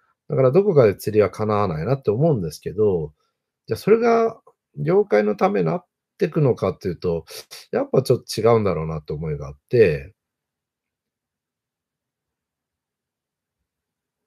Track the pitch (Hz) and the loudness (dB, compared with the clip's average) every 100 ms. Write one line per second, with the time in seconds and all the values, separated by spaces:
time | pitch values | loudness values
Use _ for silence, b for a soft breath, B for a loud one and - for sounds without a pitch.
0 | b _ - 139 131 156 202 147 110 92 | b _ -6 0 2 2 4 4 4 2
1 | - 104 98 - 107 104 101 78 90 135 | 0 2 2 0 -2 0 -2 -4 -4 -2
2 | - 107 160 127 82 - 85 85 107 87 | -2 0 0 0 -4 -8 -8 -2 0 0
3 | 76 - _ _ _ _ - 113 - 226 | -4 -12 _ _ _ _ -12 -6 2 2
4 | 233 226 226 - _ _ _ 143 147 190 | 4 2 0 -4 _ _ _ -8 0 0
5 | 208 208 208 208 220 202 165 175 - _ | 2 2 0 0 0 0 -2 -4 -8 _
6 | _ _ 175 160 139 107 95 - 95 82 | _ _ -4 2 0 2 -2 -4 -8 -6
7 | 90 82 - B B B - 226 277 202 | -6 -6 -8 B B B -8 -6 -2 -2
8 | - 123 - - 110 117 101 80 80 80 | 0 -2 -4 -2 2 2 0 -2 -6 -8
9 | - 76 82 73 69 71 _ 123 98 73 | -8 -8 -8 -8 -10 -16 _ 4 4 2
10 | 69 _ _ _ _ _ _ _ _ _ | -8 _ _ _ _ _ _ _ _ _
11 | _ _ _ _ _ _ _ _ _ _ | _ _ _ _ _ _ _ _ _ _
12 | _ _ _ _ _ _ _ _ _ _ | _ _ _ _ _ _ _ _ _ _
13 | _ _ _ _ _ _ _ _ _ _ | _ _ _ _ _ _ _ _ _ _
14 | _ _ | _ _